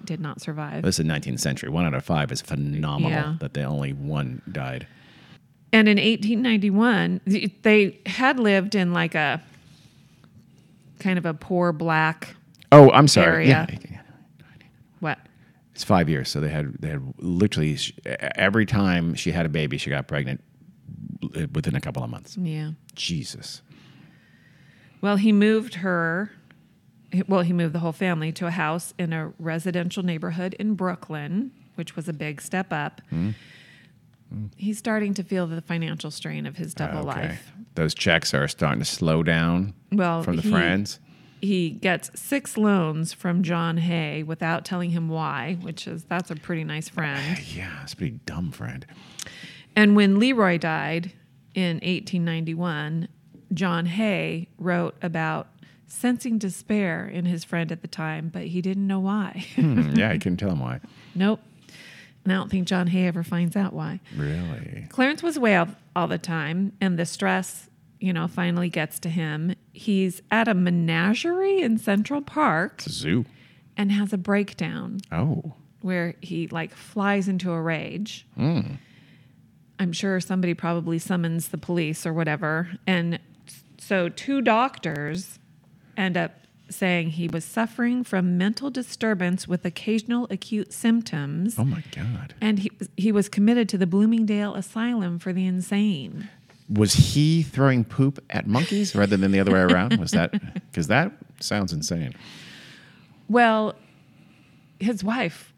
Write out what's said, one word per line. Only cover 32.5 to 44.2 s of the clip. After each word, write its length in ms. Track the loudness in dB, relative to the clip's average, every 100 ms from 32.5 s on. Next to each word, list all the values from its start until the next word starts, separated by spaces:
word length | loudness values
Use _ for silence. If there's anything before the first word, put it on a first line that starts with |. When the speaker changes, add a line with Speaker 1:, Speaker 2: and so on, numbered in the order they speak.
| -6 -4
Speaker 1:
up. 300 | -6 -6 -10 -8
Speaker 2:
Mm. 220 | -4 -4 -6 -14 -20 -20 -20 -20 _ _ _ _
Mm. 160 | -12 -12 -6
Speaker 1:
He's 220 | -6 -4
starting 360 | -2 -2 -2 -4
to 80 |
feel 240 | -4 -2 -2
the 140 | -6
financial 500 | -6 -4 -4 -6 -10
strain 340 | -10 -10 -8 -10
of 120 | -10
his 160 | -12
double 260 | -8 -6 -6 -6
Speaker 2:
Okay. 120 | -6
Speaker 1:
life. 300 | -6 -8 -14 -20 -12 -4
Speaker 2:
Those 180 | -2 0
checks 380 | 2 2 2
are 140 | 0 0
starting 320 | 0 0 0
to 60 | -4
slow 380 | -2 2 2
down 500 | 2 2 2 0 -2 -8 _
Speaker 1:
Well, 320 | 0 0 0
Speaker 2:
from 120 | -2 -2
the 60 |
Speaker 1:
he 80 | 2
Speaker 2:
friends. 480 | 2 2 0 -2 -10 -18 -20 -20 -8
Speaker 1:
he 280 | -2 0 0
gets 400 | -2 -2 -2 -6 -14
six 380 | -4 -4 -4 0
loans 560 | 4 4 2 -2 -6
from 300 | -6 -2 0
John 340 | 0 0 0 0
Hay 460 | 0 -2 -2 -6